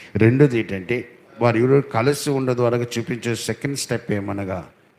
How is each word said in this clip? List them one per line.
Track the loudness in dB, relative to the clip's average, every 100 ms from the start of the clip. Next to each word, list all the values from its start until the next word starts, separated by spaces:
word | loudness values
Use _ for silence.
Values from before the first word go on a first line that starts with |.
| -8 4
రెండోది | 4 6 4 4
ఏంటంటే, | -2 -6 -4 -4 -6 -18 -20 0
వారు | 2 4
ఇరువురు | 4 4
కలిసి | 2 0 0 0 -2
ఉండ | -2 0
ద్వారా | 0 0 0
చూపించే | -2 -6 -6 -6 -4
సెకండ్ | -4 -6 -6 -6 -6
స్టెప్ | -6 -6 -4
ఏమనగా | -4 -4 -6 -6 -8 -10 _ _